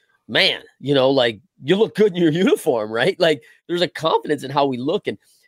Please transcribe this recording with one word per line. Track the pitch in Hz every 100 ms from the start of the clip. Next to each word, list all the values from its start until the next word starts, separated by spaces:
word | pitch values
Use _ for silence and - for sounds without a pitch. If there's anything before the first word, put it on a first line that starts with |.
| _ _ _
"Man, | 131 180 120 - _
you | 131
know, | 139 131
like, | 139 120 101 _ _
you | 135 190
look | 196 -
good | 214 175
in |
your | 165
<laughs> | 160 214
uniform," | - 160 120 107
right? | 113 151 180
Like, | 165 151 - _ _
there's | 175
a | 175
confidence | - 160 440 - 143
in | 135
how | 143 143
we | 123
look. | 135 190 -
And, | 104 _ _